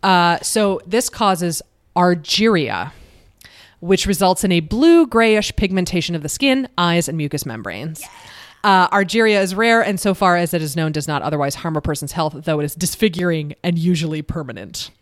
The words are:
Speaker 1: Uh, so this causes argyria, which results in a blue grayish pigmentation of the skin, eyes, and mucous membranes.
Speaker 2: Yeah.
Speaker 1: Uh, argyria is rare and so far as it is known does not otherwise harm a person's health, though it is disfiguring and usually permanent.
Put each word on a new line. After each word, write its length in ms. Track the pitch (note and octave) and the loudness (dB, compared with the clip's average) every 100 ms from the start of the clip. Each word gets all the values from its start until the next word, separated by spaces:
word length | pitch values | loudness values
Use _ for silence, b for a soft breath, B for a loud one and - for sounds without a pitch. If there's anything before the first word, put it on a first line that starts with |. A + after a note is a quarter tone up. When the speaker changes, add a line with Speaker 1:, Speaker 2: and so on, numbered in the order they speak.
Speaker 1:
Uh, 340 | G3 F#3 F3 E3+ | 2 4 4 0
so 400 | - A3+ G#3 F#3+ - | -2 0 0 -2 -2
this 240 | G#3+ B3+ | -4 -4
causes 540 | - G#3 F#3 F3 D#3+ - _ _ - | -2 0 0 -2 -6 -10 _ _ 2
argyria, 960 | F3+ F3 D3 - A3 G3 C3 G2 A2+ b b b b _ B B B B | 2 2 -2 0 2 2 0 -4 -8 b b b b _ B B B B
which 260 | E3+ F#3+ F#3+ | 0 0 2
results 380 | F#3+ F#3+ F#3 | 2 2 2
in 80 | G3 | 2
a 80 | F3 | 0
blue 480 | D#3 G#3+ D#4+ E4+ D4+ | 0 2 6 6 6
grayish 480 | A3+ A3+ G#3+ G#3 - | 4 4 2 0 -2
pigmentation 580 | G3+ F#3+ F#3 F3+ D#3+ | 0 0 -2 -2 -2
of 80 | E3+ | -4
the 80 | D3+ | -6
skin, 380 | - C#4 C4 B3+ - | -2 0 0 -2 -2
eyes, 300 | F3 E3+ E3+ | 0 2 0
and 100 | E3 | -4
mucous 280 | D3 C#3+ - | -4 -6 -8
membranes. 560 | A2+ G2+ F#2 D3 D#3+ | -8 -8 -10 -10 -12
Speaker 2:
Yeah. 80 | - B B B B B | -18 B B B B B
Speaker 1:
Uh, 240 | G#3+ F#3+ F3+ | 2 4 4
argyria 520 | G3+ F#3+ A3 A3 G#3 | 2 0 2 2 2
is 140 | F#3+ F#3 | 0 0
rare 260 | A3+ A3+ | 2 2
and 180 | A3 G3 | 2 -2
so 140 | G#3 | -2
far 240 | F#3+ F#3+ F3 | 2 2 2
as 160 | F3 | 2
it 80 | F3 | -2
is 140 | D#3 C#3+ | -4 -2
known 160 | D#3+ | -2
does 160 | D3+ D3 | -4 -4
not 140 | D3 | -4
otherwise 320 | - D3 C#3 - | -2 -2 -4 -4
harm 200 | E3+ D#3 | -4 -4
a 60 | |
person's 300 | - D3 C#3+ | -4 -6 -6
health, 240 | - D#3 D3 - | -4 -4 -4 -4
though 140 | D3+ | -2
it 60 | D3 | -2
is 100 | - | -4
disfiguring 800 | F3 - A3 E3+ F3+ E3 D3 D3 | -6 0 0 0 -2 -2 -4 -6
and 160 | F3 E3+ | -2 0
usually 420 | E3 E3+ D#3+ D#3 | 0 0 -2 -6
permanent. 680 | D3 - C3+ A2+ E2+ - - _ | -6 -8 -8 -12 -14 -14 -14 _